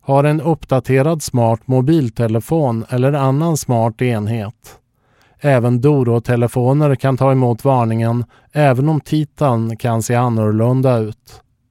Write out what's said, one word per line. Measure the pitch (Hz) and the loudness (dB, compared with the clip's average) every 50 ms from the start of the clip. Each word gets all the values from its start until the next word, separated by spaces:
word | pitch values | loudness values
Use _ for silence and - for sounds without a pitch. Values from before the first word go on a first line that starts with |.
Har | _ - 139 143 143 | _ 0 2 2 2
en | 147 151 160 | 2 0 0
uppdaterad | 127 170 160 - - - - 127 - - 131 135 131 156 170 156 - | 0 -2 -4 -4 -2 -2 -2 -2 0 0 0 2 2 0 -2 -4 -6
smart | - - 123 117 113 117 - _ | -4 -2 0 2 2 0 -2 _
mobiltelefon | - 131 131 127 143 165 165 135 113 - - 120 113 110 117 - - 160 165 151 127 113 113 110 - | -2 0 0 2 2 2 2 0 -2 -4 -4 -2 -2 -2 -4 -2 -2 -2 0 0 -2 -2 -4 -6 -4
eller | 127 123 127 139 147 | -2 0 0 0 0
annan | 143 135 135 131 143 160 170 165 | 0 0 0 0 0 0 0 -2
smart | 139 - - 127 117 113 117 107 - | -2 -2 -2 0 0 0 -2 -2 -2
enhet. | 127 123 120 107 104 107 117 117 101 101 - _ _ - - _ _ _ _ _ _ _ _ _ _ _ _ _ | -2 -2 -2 -2 -4 -4 -4 -6 -6 -10 -12 _ _ -20 -20 _ _ _ _ _ _ _ _ _ _ _ _ _
Även | - 147 135 123 113 123 123 120 | 0 0 2 2 2 2 0 2
Doro-telefoner | 120 147 151 139 127 120 117 120 - - 123 117 120 113 - 127 120 123 139 147 151 147 135 | 2 2 2 2 2 2 0 0 0 0 0 0 0 0 0 0 0 2 2 2 2 0 0
kan | - - 135 135 | 0 0 -2 0
ta | 117 131 139 | 2 2 2
emot | 131 131 127 120 120 - - | 2 2 2 0 0 0 0
varningen, | 139 135 127 117 113 113 113 113 113 117 120 117 _ _ - _ _ | 0 2 2 0 0 0 0 0 0 -2 -2 -6 _ _ -20 _ _
även | _ 151 151 139 127 120 139 156 | _ 0 2 2 2 2 0 0
om | 160 143 | 0 -2
titeln | - - 156 156 151 - _ - 151 139 120 113 113 113 113 | -2 -2 -2 -2 -2 -4 _ -2 0 0 0 0 -2 -4 -6
kan | - - 120 113 113 110 | -4 -4 -2 -2 -2 -2
se | - 120 | -2 0
annorlunda | 120 127 123 113 113 107 107 104 110 113 120 127 131 127 135 123 | 0 0 0 0 0 0 0 2 2 2 2 2 2 2 2 0
ut. | 117 110 104 - _ _ - - - _ _ _ _ _ _ | 0 -2 -4 -8 _ _ -20 -20 -20 _ _ _ _ _ _